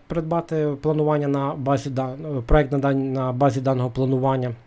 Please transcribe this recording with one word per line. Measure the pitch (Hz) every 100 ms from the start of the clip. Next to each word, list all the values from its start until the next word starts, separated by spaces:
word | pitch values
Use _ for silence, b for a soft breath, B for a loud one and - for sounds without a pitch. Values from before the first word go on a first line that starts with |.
| -
придбати | 165 160 170 170 160 151 143
планування | 156 156 151 151 143
на | 139 139 147
базі | 131 139 143
дан-, | 127 131 139 160 135
проект | 117 151 131
на | 143
дан-, | 139 135 135
на | 135 131
базі | 123 139 123
даного | 131 127 123
планування. | 123 131 131 131 131 123 117